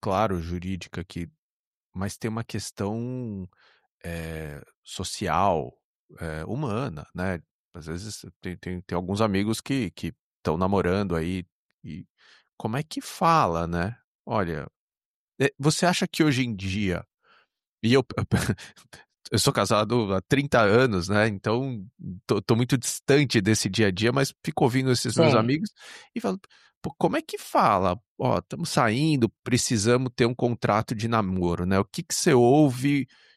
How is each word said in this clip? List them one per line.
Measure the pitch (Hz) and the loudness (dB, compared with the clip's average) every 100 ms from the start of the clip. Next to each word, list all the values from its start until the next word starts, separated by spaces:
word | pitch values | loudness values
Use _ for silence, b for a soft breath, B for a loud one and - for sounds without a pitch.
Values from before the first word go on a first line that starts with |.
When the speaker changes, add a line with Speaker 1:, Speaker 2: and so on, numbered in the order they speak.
Speaker 1:
claro, | 104 95 107 90 | -2 0 0 -2
jurídica | 82 90 90 92 - - | -4 -6 -6 -8 -8 -12
aqui, | 85 87 82 _ _ _ _ _ _ | -10 -10 -12 _ _ _ _ _ _
mas | 92 98 - | -8 -8 -6
tem | 113 | -8
uma | 110 | -6
questão, | 117 107 - - 101 113 120 127 120 98 92 b b b b _ | -8 -8 -10 -6 -6 -4 -8 -8 -8 -8 -10 b b b b _
eh, | 87 82 80 80 78 71 - _ | -10 -10 -8 -10 -10 -12 -18 _
social, | - - 90 - 92 80 98 80 64 _ _ _ _ 76 | -18 -10 -8 -6 -2 0 2 0 -4 _ _ _ _ -14
eh, | 82 78 78 | -10 -8 -8
humana, | 120 143 104 135 76 - | -6 -4 -4 -6 -10 -14
né? | 85 92 85 - _ _ | -8 -6 -6 -10 _ _
Às | 87 78 | -16 -10
vezes | 87 107 - 98 _ | -10 -10 -14 -16 _
tem, | 92 87 | -12 -10
tem, | 90 90 | -10 -10
tem | - 87 | -6 -6
alguns | 90 101 | -2 0
amigos | 110 95 104 110 | 2 2 0 -2
que, | - 135 92 | -4 -4 -4
que | - 85 - _ _ | -6 -10 -10 _ _
tão | - 80 | -4 0
namorando | 95 98 85 95 101 82 | 0 2 2 0 -2 -2
aí, | 82 92 90 _ _ _ | -2 -6 -8 _ _ _
e | 92 78 - _ b b b _ | -14 -14 -16 _ b b b _
como | 110 147 | -6 -6
é | |
que | 151 277 | -8 -10
fala, | - - 170 160 104 82 85 | -12 -2 2 4 2 0 -2
né? | 85 95 117 _ _ - | -2 -4 -6 _ _ -6
Olha, | 113 85 76 71 _ _ _ _ _ _ - | -4 -2 -4 -10 _ _ _ _ _ _ -2
eh, | 139 - | -2 0
você | 143 - 180 | -2 2 0
acha | 180 185 | 0 -2
que | - | 2
hoje | 156 131 | 2 2
em | 123 98 | -2 -4
dia, | 95 98 98 85 - _ b b b _ _ _ | -4 -2 -2 -2 -6 _ b b b _ _ _
e | 113 | 2
eu, | 131 - | 2 2
<laughs> | - 98 104 - 95 - - _ - _ _ - | -4 -2 0 0 -4 -6 -20 _ -20 _ _ -4
eu | 110 | 0
sou | - | 2
casado | 127 98 107 107 120 101 | 2 2 2 2 0 2
há | 95 | -2
trinta | - 139 143 123 | 0 0 4 4
anos, | 104 113 131 92 85 | 6 6 4 2 0
né? | 104 113 | 2 2
Então, | 98 110 117 135 117 98 _ - 92 - | 0 -2 -2 -2 -8 -12 _ -14 -12 -2
tô, | 101 | -2
tô | - 113 | 2 2
muito | 123 127 | 2 0
distante | - - - 139 143 117 | -2 -8 2 2 4 2
desse | 98 107 104 | 4 2 0
dia | 98 104 | 2 0
a | |
dia, | 90 110 | 2 0
mas | 135 135 - | 2 -2 -4
fico | - - | -8 0
ouvindo | 135 131 131 | 0 2 0
esses | 120 113 - | 0 0 4
meus | 160 | 6
Speaker 2:
Sim. | |
Speaker 1:
amigos | 120 117 151 208 _ B B B | 6 2 0 -4 _ B B B
e | 233 | -6
falo, | 196 190 _ b b b | -6 -6 _ b b b
"Pô, | 160 - | -12 -2
como | 175 285 | 0 0
é | |
que | - 415 | -6 -14
fala? | - 302 170 98 92 90 _ - | -2 2 4 4 2 -2 _ -4
Ó, | 127 95 | 0 0
tamo | - 147 165 | -2 -10 -4
saindo, | - 117 117 160 143 113 _ | 2 2 2 2 2 2 _
precisamos | - 123 - 113 110 123 127 - | -2 0 2 0 4 2 0 0
ter | 117 | 0
um | |
contrato | 123 123 117 - 104 - | 2 -2 0 0 0 0
de | 110 113 | -4 0
namoro", | 110 95 92 87 85 90 | 0 0 0 0 0 2
né? | 98 | 2
O | 98 | 0
que | - | -4
que | - | -6
você | - - | -2 4
ouve? | 127 120 147 151 123 139 143 131 b b | 6 8 8 6 4 0 0 -4 b b